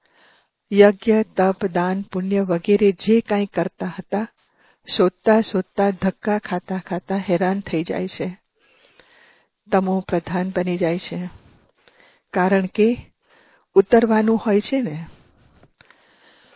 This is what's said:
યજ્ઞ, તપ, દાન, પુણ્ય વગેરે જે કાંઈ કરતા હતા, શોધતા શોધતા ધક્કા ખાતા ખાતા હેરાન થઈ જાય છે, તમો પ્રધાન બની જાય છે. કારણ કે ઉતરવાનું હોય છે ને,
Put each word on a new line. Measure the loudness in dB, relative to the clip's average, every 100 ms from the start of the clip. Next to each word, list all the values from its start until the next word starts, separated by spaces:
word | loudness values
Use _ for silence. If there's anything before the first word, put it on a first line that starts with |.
| _ _ _ _ _ _ _
યજ્ઞ, | 6 6 6 2 0 0 0
તપ, | 0 0 -4
દાન, | -2 -2 -4
પુણ્ય | -6 -6 -2 -2
વગેરે | 0 -2 0 2 2
જે | 2 2 0
કાંઈ | 2 -2 -2
કરતા | -4 -4 -6 -10 -10
હતા, | -6 -6 -6 _ _ _ _ _ -8
શોધતા | 0 0 0 2 2
શોધતા | 2 -4 -4 -2 -2
ધક્કા | 0 -4 -4 -4 -4
ખાતા | -4 -8 -6 -8
ખાતા | -6 -8 -4 -6
હેરાન | -2 0 0 -2
થઈ | -4 -6
જાય | -4 -6 -6
છે, | -6 -8 -10 _ _ _ _ _ _ _ _ _ _ _ _ _
તમો | 0 0 -2
પ્રધાન | -2 -6 -4 -6 -4 -4
બની | -4 -2
જાય | -2 -2
છે. | -6 -10 -10 -14 -20 _ _ _ _ _ _ _ _
કારણ | -2 2 2 0
કે | 0 0 0 -8 _ _ _ _ _ _ 2
ઉતરવાનું | 4 4 4 2 2 0
હોય | 2 0
છે | 0 -2
ને, | -4 -6 -12 -16 _ _ _ _ _ _ _ _ _ _ _ _ _